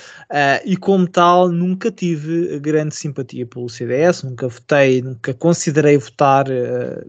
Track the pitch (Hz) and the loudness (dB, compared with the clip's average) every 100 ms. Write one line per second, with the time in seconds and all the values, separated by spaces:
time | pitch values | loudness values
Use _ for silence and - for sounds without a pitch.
0 | - - - 147 139 135 202 185 - 196 | -20 -20 -6 0 2 0 0 -2 2 2
1 | 180 180 175 180 180 170 180 185 226 196 | 2 4 4 6 4 2 -2 -2 -4 -4
2 | 180 156 156 170 175 147 147 151 156 - | -4 -4 -4 -4 -4 -4 -2 0 -2 -6
3 | 151 139 123 127 120 127 123 113 120 127 | -8 -8 -10 -10 -10 -10 -12 -8 -4 0
4 | 170 - 131 123 131 117 - 147 135 127 | 2 0 -6 -8 -8 -8 0 2 4 2
5 | 131 123 - 131 165 165 - 147 147 147 | -2 -8 -8 -2 0 0 0 2 4 4
6 | - - 139 139 135 127 120 123 127 - | 0 0 2 2 0 -4 -4 -4 -6 -10